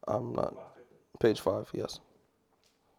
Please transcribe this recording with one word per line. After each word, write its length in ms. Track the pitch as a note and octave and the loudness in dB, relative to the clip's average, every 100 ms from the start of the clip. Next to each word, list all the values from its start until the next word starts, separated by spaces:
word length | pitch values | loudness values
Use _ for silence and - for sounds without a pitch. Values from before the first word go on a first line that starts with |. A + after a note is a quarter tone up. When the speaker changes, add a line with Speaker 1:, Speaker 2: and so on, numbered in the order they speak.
| - | -4
Speaker 1:
on? 0 | |
Speaker 2:
I'm 240 | A2 A#2+ | -2 -2
not. 240 | - - - | -2 -2 -4
Speaker 3:
Five. 640 | - - - - _ - | -14 -20 -20 -20 _ 4
Speaker 2:
Page 160 | A2+ G2+ | 4 4
five, 300 | - G#2 - - | 2 0 -4 -6
yes. 240 | - - - _ _ _ _ _ _ _ _ | -6 -8 -16 _ _ _ _ _ _ _ _